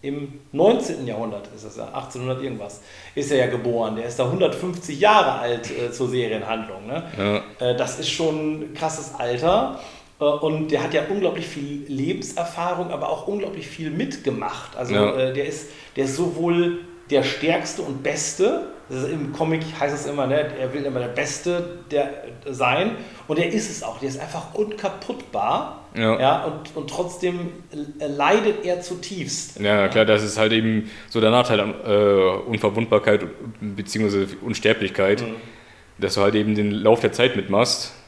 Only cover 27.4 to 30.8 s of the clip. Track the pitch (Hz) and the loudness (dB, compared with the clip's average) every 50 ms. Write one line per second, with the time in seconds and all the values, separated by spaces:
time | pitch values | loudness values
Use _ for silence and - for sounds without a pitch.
27.4 | 170 165 - - - - - 151 147 143 - - 151 147 143 143 143 156 196 226 | -6 -8 -10 -12 -18 -14 -10 -10 -10 -10 -8 -6 -6 -6 0 2 4 6 6 6
28.4 | 214 214 - - - 180 180 175 - - 180 170 - - 202 180 156 - - - | 4 2 0 0 -2 -2 -2 -4 -4 -8 -8 -8 -8 -10 -6 -6 -6 -6 -6 -8
29.4 | - - - - 101 101 104 104 98 95 - 110 110 104 110 104 110 104 98 110 | -8 -10 -8 -2 2 4 4 6 4 4 6 4 6 8 6 6 4 0 0 2
30.4 | 107 110 113 113 113 113 110 107 | 2 4 4 4 4 2 2 0